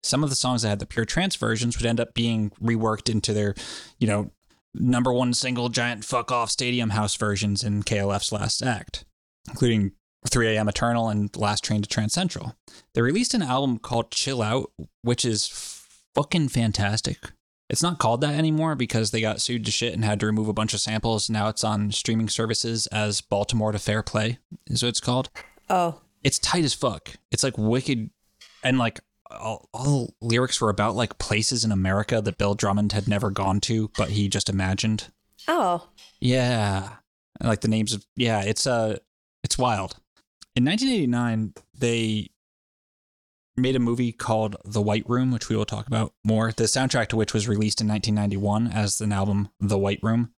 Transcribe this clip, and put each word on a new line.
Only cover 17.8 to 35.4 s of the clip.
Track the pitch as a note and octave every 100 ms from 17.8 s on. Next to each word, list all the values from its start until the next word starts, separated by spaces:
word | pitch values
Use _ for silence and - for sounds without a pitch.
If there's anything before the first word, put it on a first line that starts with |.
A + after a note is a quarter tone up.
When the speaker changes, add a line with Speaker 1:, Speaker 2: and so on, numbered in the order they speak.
Speaker 1:
not | E3+ E3
called | - A#2+
that | D3
anymore | D3 D#3+ D#3 D#3+
because | C#3+ B2 A2+ A2
they | A2
got | A2 A2+
sued | - B2
to | A2
shit | - A#2
and | G#2
had | A2+ G#2
to | G#2+
remove | G#2+ G#2+
a |
bunch | G#2 G#2+
of | G#2+
samples. | - A2 A2+ A2 -
Now | A2 G#2
it's | A2
on | A2 G#2+ G#2
streaming | G2+ - A2+ A2
services | - A#2 A2 A#2 A2+ -
as | A2 G#2+ G2+
Baltimore | - G2+ G2+ A#2 G#2+
to | G#2
Fair | - G#2+
Play | G#2 G#2+ A2 A#2 _ - -
is | A2+
what | A#2+
it's | A#2
called. | - B2 C3 - - _ _
Speaker 2:
Oh. | F#3 F3 - _ _
Speaker 1:
It's | C#3 -
tight | - F3
as | D3+
fuck. | - C3 G#2 - - _
It's, | -
like, | C3+ A2+
wicked. | G#2+ A#2+ C3 B2 G#2+ _ _ _ - _
And, | C3+ B2+
like, | A#2+ - _ _ -
all, | - A2 A2 -
all | A#2+ C3 C#3 A#2+ -
the | A#2
lyrics | A#2 B2+ -
were | A2
about, | G2+ G#2+
like, | G#2 A#2 -
places | - G#2+ A2 B2
in | A2
America | G2+ F#2+ G2 A2 A#2
that | G#2+ F2
Bill | G2+
Drummond | G2+ G2+ G2+ G#2
had | G2+ G2
never | G#2 G#2
gone | G2 G2 G2
to, | - A2+ G#2+ -
but | G#2
he | G#2 G2+
just | G2+ -
imagined. | G2 F#2+ F#2+ A2 A2 - _ _ _